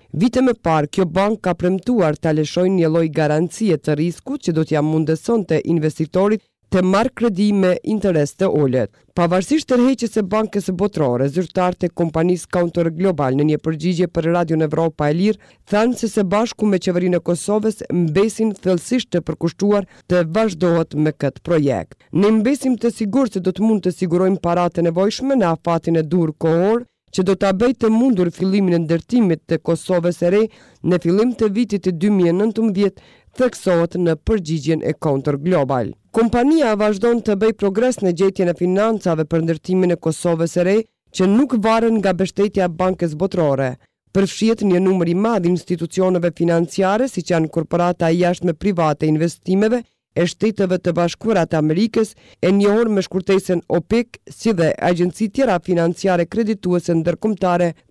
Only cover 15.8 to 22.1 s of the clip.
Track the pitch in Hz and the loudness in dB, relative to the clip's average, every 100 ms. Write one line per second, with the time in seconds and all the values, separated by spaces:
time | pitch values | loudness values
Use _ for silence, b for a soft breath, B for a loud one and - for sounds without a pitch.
15.8 | 233 240 226 - 190 202 233 - 214 185 | 0 0 -4 -2 0 0 -2 -2 0 0
16.8 | 190 180 180 175 170 175 - 214 220 214 | 0 -2 0 0 0 -4 -2 -2 -2 -4
17.8 | - 175 165 151 214 - 220 196 185 175 | -4 0 0 2 0 0 -2 -2 -2 -2
18.8 | - 247 - 175 - - 165 - 202 208 | -2 -4 -2 -4 -4 -4 -6 -2 0 0
19.8 | 190 b b 180 160 190 220 160 175 170 | -2 b b 0 0 0 -2 0 0 0
20.8 | 165 147 151 - 139 - - 170 143 107 | 0 -2 -2 -2 -6 -6 -2 0 2 -2
21.8 | 80 - b | -6 -14 b